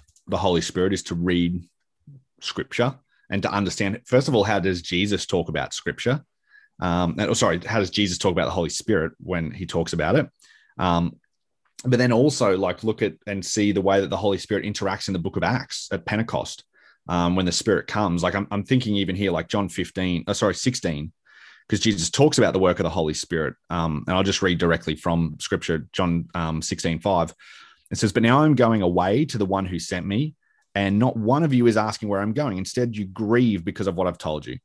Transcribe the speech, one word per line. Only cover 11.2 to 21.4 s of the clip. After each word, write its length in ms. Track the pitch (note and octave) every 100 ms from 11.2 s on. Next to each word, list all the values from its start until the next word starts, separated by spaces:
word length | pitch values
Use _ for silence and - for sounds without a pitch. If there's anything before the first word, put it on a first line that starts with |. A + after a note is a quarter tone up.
| _ _ _ _ _ -
but 140 | B2 A#2+
then 140 | B2
also, 440 | A#2 C3+ - G#2+ F#2+
like, 280 | F#2 F2
look 180 | A2 G#2+
at 120 | G#2 - -
and 180 | G2
see 280 | F2+ G#2+ G2+
the 80 | F#2+
way 200 | F#2+ G2
that 100 | F#2
the 60 | F#2
Holy 220 | G#2 F#2
Spirit 260 | - G2+
interacts 440 | G#2 G2+ G2 G2 -
in 40 |
the 60 | F#2
book 180 | F2 -
of 60 |
Acts 460 | E2+ B2 - - -
at 160 | G2 -
Pentecost, 580 | G#2+ A2+ C2 - - - _ _ _ -
um, 260 | F2 F2
when 100 | F#2
the 80 | F2+
Spirit 360 | - A2+ F2+ -
comes. 340 | G#2+ G2 F2
Like, 140 | F2 G2
I'm, 100 | G2+
I'm 120 | G2+
thinking 300 | G2 C3 A2+
even 220 | G2+ F#2+ F#2+
here, 160 | G2
like, 160 | E2 E2+
John 200 | G#2+ F#2
fifteen, 540 | - F2 - F#2 E2+ -
oh, 60 |
sorry, 200 | G2+ G#2
sixteen, 580 | F2 C3 B2+ F#2 D2 D2+ _ _ -